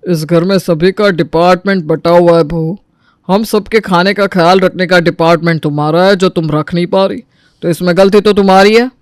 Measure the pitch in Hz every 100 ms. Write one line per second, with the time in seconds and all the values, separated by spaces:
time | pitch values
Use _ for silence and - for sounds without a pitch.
0 | 453 170 156 170 175 190 - 165 180 190
1 | 208 170 165 160 175 175 196 196 156 160
2 | 170 175 175 170 156 165 160 202 _ _
3 | _ _ - 190 220 214 202 220 196 180
4 | 185 202 196 190 170 190 185 170 180 180
5 | 170 - 165 170 165 165 151 147 147 160
6 | 190 196 185 185 160 151 156 175 175 196
7 | 190 - - _ _ _ 160 165 180 175
8 | 196 208 196 202 196 190 196 220 247 _